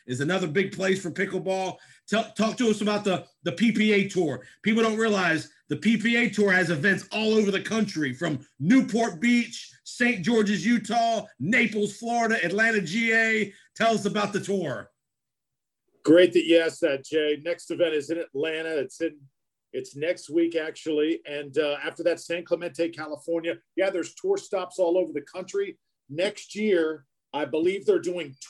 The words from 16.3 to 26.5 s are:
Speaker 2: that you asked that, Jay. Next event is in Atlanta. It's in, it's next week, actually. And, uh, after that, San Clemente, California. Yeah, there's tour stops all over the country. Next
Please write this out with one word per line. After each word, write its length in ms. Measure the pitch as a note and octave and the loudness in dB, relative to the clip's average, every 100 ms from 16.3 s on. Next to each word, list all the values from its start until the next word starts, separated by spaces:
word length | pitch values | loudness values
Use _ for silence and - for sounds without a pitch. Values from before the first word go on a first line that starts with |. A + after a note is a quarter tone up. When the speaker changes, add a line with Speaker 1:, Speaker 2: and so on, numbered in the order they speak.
Speaker 2:
that 140 | E3+ D#3+ | 6 6
you 140 | E3 | 4
asked 200 | E3 C#3+ | 4 0
that, 220 | D#3+ C3+ | 0 -2
Jay. 380 | - D#3 D3+ D3 | -2 0 0 -2
Next 260 | D#3+ E3+ - | -4 -8 -6
event 220 | D#3+ E3 | -2 0
is 160 | D3+ C3+ | 0 -4
in 100 | E3 | -6
Atlanta. 580 | E3 - D#3+ D#3+ E3 D#3 | -6 -6 -4 -4 -4 -4
It's 240 | B2+ - | -6 -6
in, 160 | E3 D3 C3+ _ _ _ _ | -8 -8 -20 _ _ _ _
it's 240 | B2+ C3 C3+ | -12 -10 -8
next 320 | D#3+ F3+ - | -6 -6 -4
week, 260 | E3 E3 E3 | 0 0 -2
actually. 640 | D#3 - D#3+ D3+ D#3 E3 D3 | -6 -8 -4 0 0 -2 -6
And, 280 | D3 C#3+ C#3+ | -10 -6 -2
uh, 180 | D3 C#3+ | -2 -2
after 200 | D3+ - | -8 -4
that, 180 | E3+ D#3+ | -2 -2
San 240 | - E3+ E3+ | -4 -8 -4
Clemente, 420 | E3 F3 D3 E3 | -4 -4 -4 -4
California. 720 | D#3+ D3+ C#3+ - E3 E3 - _ - | -6 -10 -10 -6 -4 -4 -8 _ -2
Yeah, 140 | F#3+ | -2
there's 260 | F3+ C#3+ - | -2 -6 -6
tour 220 | F#3 G3 | -2 -2
stops 420 | - F#3+ F3+ - | -2 -6 -4 -2
all 180 | E3+ F#3 | 2 2
over 140 | D#3+ | 0
the 100 | D3 | -4
country. 560 | - F#3 F#3+ G3 G3 - _ _ - | -10 -12 -6 -4 -4 -8 _ _ -12
Next 460 | D3 G3+ G#3 - | -4 -4 -4 -10